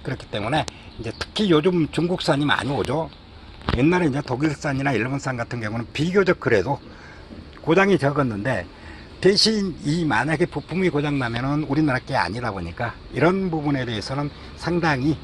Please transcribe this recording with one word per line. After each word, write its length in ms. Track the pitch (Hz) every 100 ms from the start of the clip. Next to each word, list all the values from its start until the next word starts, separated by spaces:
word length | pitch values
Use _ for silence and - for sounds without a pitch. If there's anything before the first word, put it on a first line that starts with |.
그렇기 240 | - 127 -
때문에 380 | 110 104 151 131 - - -
이제 120 | 117 -
특히 320 | - - 214
요즘 400 | 156 165 180 147
중국산이 540 | - 170 180 - 143 147
많이 240 | 101 113
오죠. 400 | 143 - 151 156 - - - - - - 117
옛날에 300 | 143 185 170
이제 160 | 135
독일산이나 680 | - 127 156 143 151 135 139
일본산 460 | 110 120 139 139 123
같은 220 | 117 123
경우는 280 | 107 113 113
비교적 480 | - 160 190 185 -
그래도 400 | 131 110 92 139 - - - - - - - -
고장이 340 | - 170 196 180
적었는데, 680 | 139 143 131 101 113 110 87 - - - - -
대신 540 | 185 202 208 220 196 147
이 220 | 143 165 156
만약에 400 | 107 135 156 170
부품이 440 | - - 170 185
고장 280 | 147 147 143
나면은 460 | 120 117 135 147
우리나라 340 | 151 143 156 127
게 180 | - 131
아니다 360 | 85 110 120
보니까 420 | 98 85 85 117 - -
이런 380 | 123 151 190 190
부분에 340 | 160 147 139
대해서는 460 | 123 110 - 135 147 - - -
상당히 600 | - 175 165 139 143 -